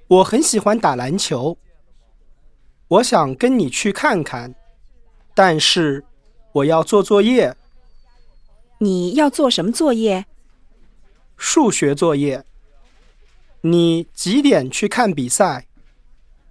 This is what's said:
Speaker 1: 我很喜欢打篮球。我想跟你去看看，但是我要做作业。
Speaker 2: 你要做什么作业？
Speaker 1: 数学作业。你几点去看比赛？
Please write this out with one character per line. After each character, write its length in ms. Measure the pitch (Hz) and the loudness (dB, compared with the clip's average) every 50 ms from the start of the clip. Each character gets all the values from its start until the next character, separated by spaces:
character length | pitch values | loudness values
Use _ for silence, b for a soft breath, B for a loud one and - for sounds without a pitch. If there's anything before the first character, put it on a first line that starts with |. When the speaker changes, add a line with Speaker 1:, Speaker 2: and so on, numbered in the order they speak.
| - | 0
Speaker 1:
我 160 | _ 180 185 185 | _ 4 4 4
很 200 | - 214 254 320 | 2 0 0 0
喜 160 | - - 208 | 0 -2 0
欢 180 | - 202 214 | 0 0 0
打 200 | 233 - 165 131 | 0 0 -2 -2
篮 200 | 123 123 131 165 | -2 -4 -6 -4
球。 400 | 196 - - 156 120 131 160 175 - _ _ _ _ _ _ - - _ _ _ _ _ - - _ _ - - _ _ - _ _ _ _ | -6 -4 -6 -6 -4 -4 -6 -8 -8 _ _ _ _ _ _ -20 -20 _ _ _ _ _ -20 -20 _ _ -20 -20 _ _ -20 _ _ _ _
我 120 | 170 202 | 2 2
想 320 | 254 - 240 180 151 131 131 | 2 2 2 2 0 0 -2
跟 220 | - 240 254 262 | -2 0 0 2
你 120 | 240 165 127 | 0 0 -2
去 200 | - - - 208 190 | -4 -4 -4 -4 -4
看 280 | - - 302 233 175 | -2 -2 0 0 -2
看， 320 | - - - 120 120 127 127 - - - _ _ - - - - - - _ _ _ _ - | -4 -6 -10 -12 -12 -14 -18 -20 -20 -20 _ _ -20 -20 -20 -20 -20 -20 _ _ _ _ 0
但 240 | - 196 185 160 | 2 2 2 2
是 460 | 156 143 - - 180 160 147 139 139 143 - - _ _ _ _ - - _ | 0 0 0 0 0 0 0 -2 -4 -8 -14 -20 _ _ _ _ -20 -20 _
我 140 | _ 147 139 | _ -2 0
要 180 | 151 160 160 156 | 2 2 0 0
做 180 | - 220 208 | 2 0 0
作 200 | 190 - 214 202 | 2 2 2 2
业。 340 | 202 226 254 233 175 123 - - _ _ - - - - - - - _ _ - - - _ - - - - _ - _ _ _ | 2 4 2 2 2 0 -2 -10 _ _ -20 -20 -20 -20 -20 -20 -20 _ _ -20 -20 -20 _ -20 -20 -20 -20 _ -20 _ _ _
Speaker 2:
你 340 | 214 202 185 180 175 180 208 | -2 -2 0 -2 -2 -2 0
要 160 | 294 302 285 | 0 0 0
做 200 | - - 294 247 | 0 0 0 0
什 140 | 240 - 165 | 0 0 -2
么 80 | 208 | -4
作 220 | 240 - 330 294 240 | -2 0 0 0 0
业？ 320 | 226 220 214 190 185 196 - - - _ _ _ _ _ - - _ - - _ - - - _ _ _ _ _ | 0 0 0 -2 -2 -6 -10 -20 -20 _ _ _ _ _ -20 -20 _ -20 -20 _ -20 -20 -20 _ _ _ _ _
Speaker 1:
数 340 | - - - - 330 285 208 | -10 -8 0 0 2 2 2
学 240 | - - 160 139 143 | 0 0 -2 -2 0
作 220 | 143 175 165 147 | 0 0 0 0
业。 280 | 139 147 143 131 135 - - - - - _ _ - - _ _ _ _ _ _ _ - _ _ - - _ - - | 0 -2 -4 -4 -6 -12 -18 -20 -20 -20 _ _ -20 -20 _ _ _ _ _ _ _ -20 _ _ -20 -20 _ -18 -6
你 420 | - 165 170 170 170 170 165 165 160 - - | -2 0 2 2 2 2 0 -2 -4 -8 -12
几 280 | - - 170 214 294 | -10 -6 -2 0 2
点 280 | 277 285 220 156 127 131 | 4 4 2 2 0 -2
去 200 | - - 214 202 | -6 -4 -4 -2
看 240 | - 247 247 202 170 | 0 0 0 0 0
比 160 | 143 123 123 | -2 -4 -4
赛？ 360 | - - 202 175 135 123 - - _ - - - _ _ _ - - _ _ _ - _ _ - | 0 0 0 0 0 -6 -12 -18 _ -20 -20 -20 _ _ _ -20 -20 _ _ _ -20 _ _ -20